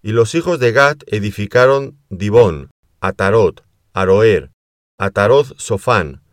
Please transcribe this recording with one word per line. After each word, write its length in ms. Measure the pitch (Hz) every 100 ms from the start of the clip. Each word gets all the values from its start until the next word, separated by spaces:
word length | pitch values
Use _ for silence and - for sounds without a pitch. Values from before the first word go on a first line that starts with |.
Y 100 | 107
los 240 | 113 113 165
hijos 240 | 170 127
de 140 | 123
Gad 240 | 117 139 147 -
edificaron 880 | 104 101 98 104 123 127 139 135 _ _
Dibón, 600 | 92 104 113 107 76 67 _ _ _
Atarot, 640 | 95 95 98 113 92 - _ _ _
Aroer, 580 | 92 95 98 113 90 65 _ _ _ _ _
Ataroth 600 | 98 101 104 139 139 -
Sofán 640 | - 101 - 110 76 65 _